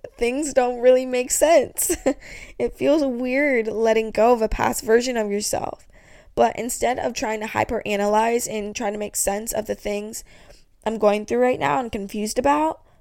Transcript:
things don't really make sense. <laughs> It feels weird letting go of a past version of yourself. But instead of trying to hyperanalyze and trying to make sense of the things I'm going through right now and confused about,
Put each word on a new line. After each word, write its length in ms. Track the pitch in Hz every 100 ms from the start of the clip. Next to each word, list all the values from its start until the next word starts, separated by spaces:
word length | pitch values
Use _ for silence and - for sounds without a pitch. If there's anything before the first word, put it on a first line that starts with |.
| - -
things 380 | 240 262 302
don't 260 | 262 247 247
really 240 | 240 254
make 280 | 254 247 254
sense. 640 | - 311 330 - - - 330 - 285 -
<laughs> 300 | - - -
It 180 | 240 -
feels 280 | 254 302
weird 640 | 277 240 254 262 294 254 220
letting 460 | 214 226 226 220
go 200 | 214 226
of 100 | 240
a 60 | 220
past 340 | - 226 233
version 340 | - 226 247 240
of 140 | 214
yourself. 540 | 202 208 - - - - - - - -
But 220 | - 233 -
instead 440 | 233 - 226 254
of 140 | 254
trying 260 | 233 233 220
to 60 | 214
hyperanalyze 1000 | 220 214 220 - 202 202 214 226 240 -
and 260 | 214 208
trying 180 | 208 220
to 60 | 214
make 180 | 208 -
sense 360 | - 202 226
of 140 | - 214
the 80 |
things 480 | 202 208 202 214 226 - - - - _ _ -
I'm 100 | 226
going 280 | 214 208 214
through 140 | 240
right 180 | 247 254
now 220 | 139 262
and 100 | 240
confused 480 | 220 196 214 214 233
about, 420 | 262 294 311 320 _ _